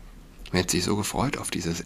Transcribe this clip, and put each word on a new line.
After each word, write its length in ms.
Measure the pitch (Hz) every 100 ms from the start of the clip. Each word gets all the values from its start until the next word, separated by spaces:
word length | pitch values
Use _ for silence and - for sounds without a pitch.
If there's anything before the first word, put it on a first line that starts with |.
| - - - - -
Man 100 | 92
hat 80 | -
sich 140 | 90
so 120 | 90 104
gefreut 420 | 98 - 131 -
auf 120 | -
dieses 320 | - 82 85